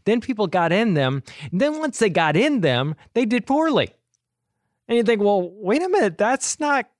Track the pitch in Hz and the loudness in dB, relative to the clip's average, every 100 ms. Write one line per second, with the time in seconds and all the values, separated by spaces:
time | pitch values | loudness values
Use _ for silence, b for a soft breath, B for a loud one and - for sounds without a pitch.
0 | - 233 - 214 196 180 170 185 233 156 | -2 -2 -2 -4 -2 0 0 2 2 2
1 | 131 139 B B 151 180 285 311 311 - | 0 -2 B B -6 -2 0 0 -6 0
2 | 220 165 160 151 294 277 165 123 143 156 | 0 2 2 2 2 2 0 0 -2 -6
3 | b 233 240 240 - 277 320 226 120 _ | b -2 0 -2 0 0 2 0 -2 _
4 | _ _ _ _ _ _ _ _ - 233 | _ _ _ _ _ _ _ _ -2 0
5 | 233 220 202 202 175 196 190 262 370 392 | 2 2 2 0 -2 -8 -2 -2 0 0
6 | 214 156 208 269 - - 294 277 - _ | 0 0 0 0 -4 -4 -2 -2 -4 _